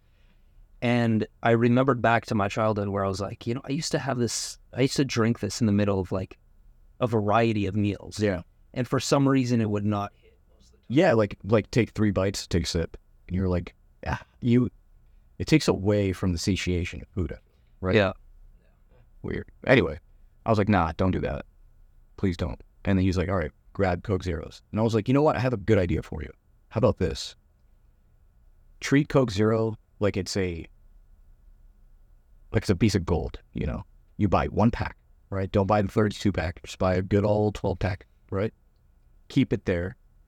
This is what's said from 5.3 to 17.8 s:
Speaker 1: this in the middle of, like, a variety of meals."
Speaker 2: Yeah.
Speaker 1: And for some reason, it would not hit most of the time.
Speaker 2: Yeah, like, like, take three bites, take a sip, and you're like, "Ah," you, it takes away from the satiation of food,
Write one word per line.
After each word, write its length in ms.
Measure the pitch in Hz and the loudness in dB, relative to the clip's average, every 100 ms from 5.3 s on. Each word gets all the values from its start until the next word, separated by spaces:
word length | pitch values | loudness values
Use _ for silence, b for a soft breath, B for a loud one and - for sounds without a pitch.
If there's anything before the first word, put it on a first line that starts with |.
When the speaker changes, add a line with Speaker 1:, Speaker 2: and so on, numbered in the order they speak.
| 117 | 0
Speaker 1:
this 200 | 101 - | -4 -2
in 60 | 110 | 2
the 60 | |
middle 260 | 101 101 98 | 2 2 0
of, 120 | 90 | -2
like, 260 | 95 95 - _ _ - - _ _ | -6 -8 -12 _ _ -20 -20 _ _
a 60 | 123 | -2
variety 580 | 113 104 107 117 107 95 | 0 2 2 2 0 -2
of 80 | |
meals." 460 | 101 101 98 - 92 | 0 -2 -2 -8 -2
Speaker 2:
Yeah. 220 | 107 87 - _ _ | 0 0 -6 _ _
Speaker 1:
And 140 | - 123 | -8 -2
for 140 | 131 | -2
some 280 | - 143 135 | 2 2 4
reason, 320 | 135 120 120 | 2 2 0
it 80 | 107 | 0
would 160 | 104 | -2
not 280 | 104 104 101 - | -2 -2 -4 -12
hit 160 | _ _ _ | _ _ _
most 180 | _ _ | _ _
of 40 | |
the 60 | _ | _
time. 60 | _ | _
Speaker 2:
Yeah, 240 | 123 185 | 2 4
like, 220 | 113 101 - | 4 2 -2
like, 260 | 98 113 - | 0 0 2
take 180 | 127 107 | 0 0
three 220 | - 107 | 0 0
bites, 340 | 95 95 101 - | 0 -2 -4 -4
take 160 | 90 | -2
a 40 | - | -2
sip, 300 | 85 - - _ _ - | -4 -4 -8 _ _ -8
and 80 | 90 | -4
you're 120 | 92 | 0
like, 260 | 90 87 - _ _ - | -2 -4 -14 _ _ -6
"Ah," 160 | 71 - _ | -6 -8 _
you, 300 | 123 120 113 - _ _ _ _ _ - | 2 2 2 -4 _ _ _ _ _ -10
it 100 | - | 2
takes 180 | 156 - | 2 4
away 460 | - 98 104 98 | 0 2 2 2
from 180 | 90 95 | 0 -2
the 60 | 85 | -2
satiation 640 | - 90 - 90 87 60 | -2 -2 -2 -4 -4 -8
of 60 | - | -10
food, 280 | - 78 - _ _ _ _ | -8 -8 -8 _ _ _ _